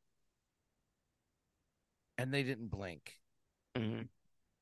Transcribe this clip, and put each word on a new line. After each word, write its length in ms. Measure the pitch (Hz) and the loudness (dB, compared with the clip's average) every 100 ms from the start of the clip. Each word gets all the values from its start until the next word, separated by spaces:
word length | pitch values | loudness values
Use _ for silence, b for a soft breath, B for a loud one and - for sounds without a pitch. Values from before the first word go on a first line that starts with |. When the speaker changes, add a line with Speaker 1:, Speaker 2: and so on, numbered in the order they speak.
| _ _ _ _ _ _ _ _ _ _ _ _ _ _ _ _ _ _ _ _ _ - | _ _ _ _ _ _ _ _ _ _ _ _ _ _ _ _ _ _ _ _ _ -2
Speaker 1:
and 120 | 131 | 2
they 120 | 139 | 4
didn't 260 | 131 123 113 | 4 0 -2
blink. 440 | 92 98 80 - - _ _ _ _ _ 127 | -4 -4 -6 -12 -18 _ _ _ _ _ 0
Speaker 2:
Mm-hmm. 280 | 110 113 123 - _ _ _ _ | 0 0 -4 -12 _ _ _ _